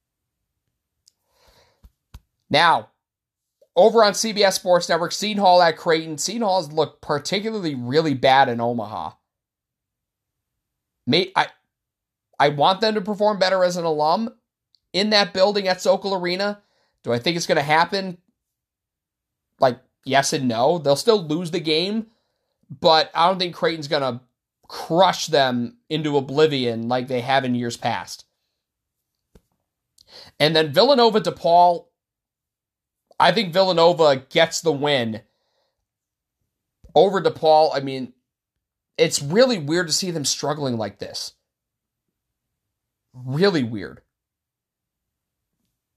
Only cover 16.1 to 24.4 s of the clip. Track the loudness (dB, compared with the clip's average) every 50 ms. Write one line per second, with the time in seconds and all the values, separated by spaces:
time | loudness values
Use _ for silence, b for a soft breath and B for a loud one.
16.1 | -6 -4 -4 -4 -4 -4 -4 -6 -6 -8 _ _ _ _ _ _ _ _ _ -4
17.1 | -4 -2 -2 -4 -4 -4 -2 -2 -2 -2 0 2 2 2 2 0 -2 -6 -6 -8
18.1 | -12 -14 _ _ _ _ _ _ _ _ _ _ _ _ _ _ _ _ _ _
19.1 | _ _ _ _ _ _ _ _ _ _ 0 0 0 -2 _ _ _ _ _ 0
20.1 | 0 0 2 2 -2 -2 -2 -2 0 0 0 0 0 0 0 0 0 0 2 2
21.1 | 0 0 0 -4 -6 -6 -6 -6 -8 -6 -4 -2 -2 -2 -2 -2 -4 -6 -8 -8
22.1 | _ _ _ _ _ _ _ _ _ _ _ _ -16 -2 2 4 4 4 2 0
23.1 | -2 0 0 2 0 -2 -6 -8 -6 -4 -4 -4 -4 -4 -8 -6 -4 -2 -2 -4
24.1 | -6 -8 -12 _ _ _